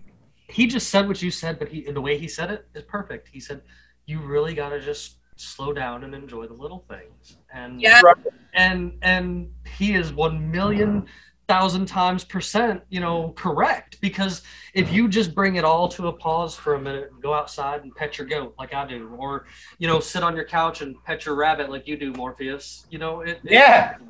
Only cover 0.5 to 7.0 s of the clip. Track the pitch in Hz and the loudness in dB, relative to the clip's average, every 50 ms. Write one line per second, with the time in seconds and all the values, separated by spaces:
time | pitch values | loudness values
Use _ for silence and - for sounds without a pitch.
0.5 | - 214 254 233 262 226 - - - 196 202 202 190 - 180 180 - - 165 165 | 0 2 2 2 2 -2 -2 2 2 2 2 2 -2 -4 -4 -6 -6 -6 -6 -8
1.5 | 156 143 151 - 160 151 135 143 143 143 131 143 151 151 165 151 - 156 175 185 | -8 -8 -8 -10 -10 -12 -10 -8 -8 -6 -2 -2 -2 -4 -4 -8 -8 -8 -8 -8
2.5 | 214 214 - _ - 113 - - - 202 - - 123 113 - _ - 135 - - | -8 -10 -12 _ -20 -20 -14 -10 -8 -8 -8 -8 -14 -16 -16 _ -20 -18 -14 -14
3.5 | 139 - - - - - _ _ _ _ - 147 156 160 147 139 143 147 151 165 | -14 -14 -16 -20 -20 -20 _ _ _ _ -14 -10 -10 -8 -6 -2 0 0 0 0
4.5 | 165 147 143 143 143 143 135 147 147 - - - - _ _ _ - - - - | -2 -6 -6 -6 -6 -8 -6 -6 -8 -8 -10 -16 -20 _ _ _ -20 -18 -16 -16
5.5 | - - 135 143 139 139 131 123 120 123 131 135 139 139 139 127 120 113 113 113 | -12 -8 -6 -6 -4 -4 -6 -6 -8 -10 -12 -14 -16 -16 -16 -14 -14 -12 -12 -14
6.5 | 117 123 143 156 180 180 - - 104 92 | -14 -14 -14 -14 -14 -14 -16 -18 -20 -18